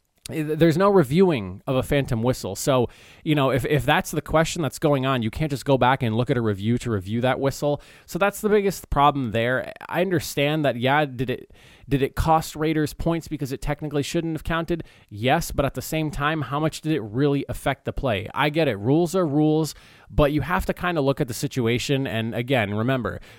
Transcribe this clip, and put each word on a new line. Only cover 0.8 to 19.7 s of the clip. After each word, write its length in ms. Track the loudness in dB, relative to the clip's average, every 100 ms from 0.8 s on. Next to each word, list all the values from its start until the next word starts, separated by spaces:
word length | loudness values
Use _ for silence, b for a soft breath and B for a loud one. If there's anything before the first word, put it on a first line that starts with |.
| 6
reviewing 720 | 6 6 6 4 4 -2 -8 -2
of 100 | -2
a 60 |
phantom 400 | 0 0 0 0
whistle. 340 | 0 -2 -4 -4
So, 320 | 0 2 2 B B B
you 120 | -2
know, 160 | 2 2
if, 160 | 2 2
if 180 | 0
that's 280 | 2 0 0
the 100 | -6
question 400 | 0 2 2 -2
that's 160 | -4 0
going 260 | 2 2
on, 160 | 2 0
you 100 | -2
can't 200 | -2 -4
just 160 | -2 2
go 100 | 4
back 260 | 4 4
and 140 | 2 0
look 140 | 0
at 80 | 0
a 40 |
review 360 | 0 0 0 0
to 120 | 0
review 300 | -4 -2 -2
that 180 | 0 0
whistle. 440 | -2 -2 -2 -2 B B B
So 120 | -2
that's 220 | -2 0
the 80 | 2
biggest 400 | 2 2 -2 -2
problem 440 | 2 4 4 0
there. 420 | 0 0 -2 -4 -12 -6
I 100 | -2
understand 640 | 0 0 -2 -2 0 2
that, 120 | 0 0
yeah, 280 | 2 2
did 240 | 0 -4 -6
it, 240 | -6 -10 -20 B B B
did 140 | 0
it 140 | 0 0
cost 400 | 2 2 0 -2
Raiders 360 | 0 0 -2
points 360 | -2 -2 -2 -4
because 240 | -8 -6
it 100 | -6
technically 400 | -4 -4 -4 -4
shouldn't 320 | -2 -2 -4
have 80 | -4
counted? 400 | -4 -4 -2 -4 -8 b b
Yes, 440 | -4 2 2 0
but 120 | -2
at 100 | -2
the 80 | -2
same 280 | -6 -4 -4
time, 320 | -2 -2 -2
how 160 | -4 -2
much 220 | -2 -2
did 100 | -2
it 100 | -2
really 440 | -2 0 2 2 -2
affect 360 | -4 -4 -4
the 80 | -6
play? 360 | -4 -2 -2 -2
I 160 | -2 0
get 160 | 2 0
it. 100 | 0
Rules 380 | 2 2 2
are 100 | 0
rules, 520 | 0 2 2 2 -2